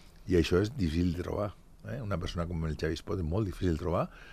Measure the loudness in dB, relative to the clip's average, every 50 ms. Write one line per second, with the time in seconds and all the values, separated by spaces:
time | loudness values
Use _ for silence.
0 | -20 -20 -20 -10 -2 4 6 6 6 6 4 4 4 2 0 -2 -2 0 2 2
1 | 2 2 2 -2 -4 -4 -4 -2 -4 -4 -6 -10 -20 -20 -20 -16 -12 -10 -8 -8
2 | -6 -4 -4 -2 -4 -4 -4 -4 -4 -2 -2 -2 -2 -2 -2 0 0 -2 -2 -2
3 | -4 -4 -4 -2 -2 0 0 0 0 -2 -2 0 2 2 2 2 0 0 0 0
4 | 0 -2 -6 -14 -20 -18